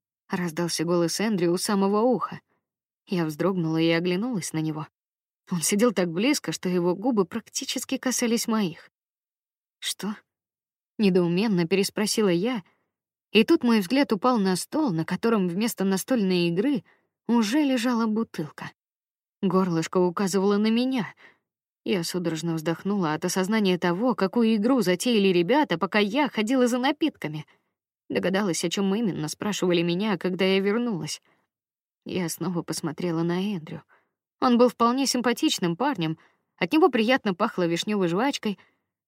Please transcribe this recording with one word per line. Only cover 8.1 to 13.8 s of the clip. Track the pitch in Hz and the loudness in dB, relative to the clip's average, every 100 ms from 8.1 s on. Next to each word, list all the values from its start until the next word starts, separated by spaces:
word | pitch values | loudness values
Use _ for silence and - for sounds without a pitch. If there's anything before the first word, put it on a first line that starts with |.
| 240 240 226 - | -2 0 0 0
моих. | 220 190 160 - _ _ _ _ _ _ _ _ _ | -2 -2 -6 -20 _ _ _ _ _ _ _ _ _
"Что?" — | - - 190 208 _ _ _ _ _ _ _ - | -10 -6 -8 -8 _ _ _ _ _ _ _ 0
недоуменно | 208 185 175 175 226 180 170 | 2 4 2 2 2 2 2
переспросила | 190 196 - 208 - 208 | 0 0 -2 -2 0 2
я, | 170 214 254 - _ _ _ _ _ _ | 2 0 -4 -10 _ _ _ _ _ _
и | 208 | 2
тут | 226 330 | 4 4
мой | 240 | 4
взгляд | 226 | 2